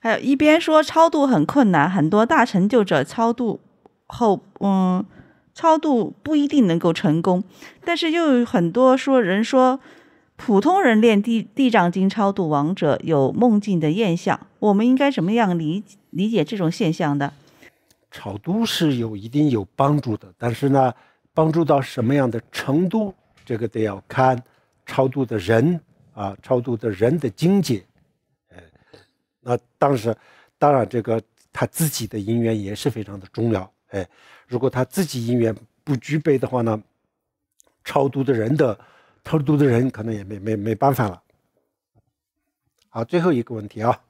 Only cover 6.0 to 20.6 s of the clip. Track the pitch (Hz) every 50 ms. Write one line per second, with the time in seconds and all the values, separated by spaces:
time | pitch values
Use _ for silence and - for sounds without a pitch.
6 | 196 151 - _ _ 285 311 294 285 285 - 294 240 185 165 170 - 175 165 -
7 | - 185 147 165 165 196 180 180 202 - - - - - - _ - - 339 330
8 | 339 330 311 339 339 311 269 240 240 233 - 214 170 170 190 233 254 262 254 269
9 | - 285 269 254 233 170 - 202 233 - - 262 254 254 254 269 - - - -
10 | _ _ _ _ _ _ _ _ - - 214 190 202 302 359 392 392 262 226 214
11 | 220 240 220 202 202 240 226 226 190 - _ - 269 254 220 208 180 175 170 190
12 | 190 190 - 220 208 196 196 - 185 160 151 143 143 156 190 - - 151 131 -
13 | - - 160 143 135 131 - - 233 254 220 208 202 - 196 170 156 151 156 202
14 | 233 196 165 175 - 202 147 - - _ _ _ - 214 202 196 220 247 262 262
15 | 285 277 269 - 165 170 214 233 233 196 175 170 160 151 160 202 208 _ - _
16 | _ _ - - 190 220 226 202 151 - - 202 185 156 170 - 233 165 160 -
17 | 180 151 143 143 139 139 - - _ _ _ _ - - _ _ _ _ _ _
18 | _ _ - - - 101 98 107 _ - 180 220 226 214 - - 180 156 139 120
19 | 117 113 110 101 98 113 120 147 151 147 127 107 95 - _ - 135 139 147 147
20 | 127 123 107 104 - 98 90 _ - 120 117 -